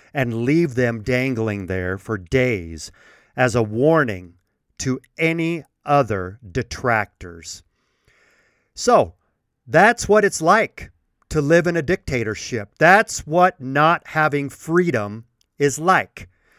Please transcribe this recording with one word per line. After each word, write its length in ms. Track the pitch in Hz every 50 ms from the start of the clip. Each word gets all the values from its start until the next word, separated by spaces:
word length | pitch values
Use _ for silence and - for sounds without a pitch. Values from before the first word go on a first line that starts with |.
| _ _ -
and 320 | 147 127 120 113 113 117
leave 300 | 127 151 170 170 151 120
them 260 | 127 127 117 117 113
dangling 640 | 104 123 127 127 127 135 127 110 113 110 104 101 98
there 320 | 85 95 92 90 90 95 95
for 180 | - - 110
days 760 | 98 90 - - 131 127 127 117 95 85 82 82 78 - - - _ _ _ _ _ _ _ -
as 200 | - 127 127 107
a 80 | 123 113
warning 720 | 104 107 117 131 156 165 160 143 117 101 90 90 87 87 _ _ _ _ _ _ _ _ -
to 220 | - 131 127 131 _ _ _ -
any 460 | 165 160 165 170 165 165 170 160 131 _ _ _ -
other 560 | 147 147 143 131 104 107 95 92 92 101 - - 98
detractors. 1120 | 85 131 117 - - - - 123 117 110 101 - _ _ - 87 85 85 82 - - - _ _ _ _ _ _ _ _ _ _ _ _ _ _ _ _ _ _ _ _ _ _ _
So, 400 | - - 240 240 190 117 82 - _ _ _ _ _ _ _ _ _ _
that's 420 | 123 113 156 190 226 233 - - -
what 160 | 202 214 202
it's 200 | 190 - - 160
like 480 | 165 196 226 190 - _ - - - _ _ _ _ _ _ _ -
to 120 | - 156
live 240 | 143 139 165 175 160
in 100 | 175 165
a 60 | 165
dictatorship. 880 | 147 123 185 - - - 143 123 113 107 107 - - - 127 110 104 - _ -
That's 480 | 156 170 190 214 214 - - - -
what 340 | 151 151 175 180 185 - -
not 500 | 127 131 135 143 151 160 170 156 _ -
having 400 | - 156 156 151 139 143 139 135
freedom 760 | - - - 156 160 180 180 170 139 113 104 104 104 113 113 _ _ _ _ _ _ -
is 220 | 143 143 131 143
like. 500 | 160 180 185 147 101 - _ - - - _ _ _ _ _